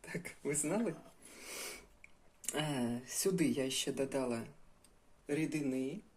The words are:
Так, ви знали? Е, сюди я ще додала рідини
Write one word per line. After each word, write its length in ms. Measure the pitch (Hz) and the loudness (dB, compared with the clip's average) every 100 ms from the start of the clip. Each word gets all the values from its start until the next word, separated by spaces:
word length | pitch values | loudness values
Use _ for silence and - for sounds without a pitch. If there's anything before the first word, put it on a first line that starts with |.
Так, 300 | - 170 - - | -6 -6 -6 -6
ви 120 | 139 147 | 0 2
знали? 400 | 147 196 226 - - - - - - - - - - - - - - - - | 4 4 2 0 -10 -20 -20 -16 -12 -8 -8 -10 -14 -20 -20 -20 -20 -10 -4
Е, 480 | 143 151 139 120 120 123 | 0 0 2 0 -2 -4
сюди 380 | - 196 180 151 | 0 2 4 4
я 240 | 120 131 | 4 2
ще 220 | - - | 0 0
додала 500 | 135 135 139 127 117 113 - - - - - - - - | 0 2 2 2 0 -4 -12 -20 -20 -20 -20 -20 -20 -2
рідини 720 | 147 156 156 139 131 131 175 - | 0 2 2 2 2 0 -4 -10